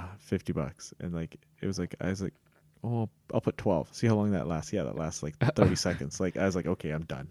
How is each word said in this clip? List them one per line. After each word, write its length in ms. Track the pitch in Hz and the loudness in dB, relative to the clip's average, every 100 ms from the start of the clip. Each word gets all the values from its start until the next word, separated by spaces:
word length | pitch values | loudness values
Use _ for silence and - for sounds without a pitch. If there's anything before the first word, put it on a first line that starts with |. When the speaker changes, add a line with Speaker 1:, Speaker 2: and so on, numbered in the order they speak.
| 90 98 | -6 -14
Speaker 1:
fifty 340 | - 98 - | -4 -2 0
bucks. 400 | 82 71 - - - | -2 -4 -8 -18 -10
And, 120 | 87 | -6
like, 220 | 85 82 - _ _ | -4 -6 -10 _ _
it 60 | 98 | -6
was 100 | 95 | -4
like, 160 | 90 - | -4 -4
I 80 | 87 | -4
was 140 | 98 | -2
like, 120 | 95 - _ _ _ _ | -4 -8 _ _ _ _
"Oh, 260 | 113 120 110 - - | -4 -2 -2 -6 -2
I'll 80 | - | 0
put 160 | - - | 0 0
twelve. 360 | 113 85 - | 2 2 0
See 140 | - 113 | 0 4
how 80 | 107 | 4
long 160 | 104 | 4
that 160 | 92 67 | 2 0
lasts." 240 | 80 76 | -2 -2
Yeah, 120 | 101 | -4
that 120 | 67 50 | -2 -2
lasts, 260 | 80 - | -4 -4
like, 140 | 76 - | -8 2
Speaker 2:
<laughs> 160 | 120 110 | 2 6
Speaker 1:
thirty 200 | 95 92 | 6 6
seconds. 460 | 92 82 71 - | 0 -2 -4 -2
Like, 160 | 92 78 | -2 2
I 80 | 98 | 2
was 100 | 90 | 2
like, 100 | 85 | 0
"Okay, 240 | 92 78 | -2 -2
I'm 120 | 76 | -4
done." 240 | 85 65 71 | -4 -8 -10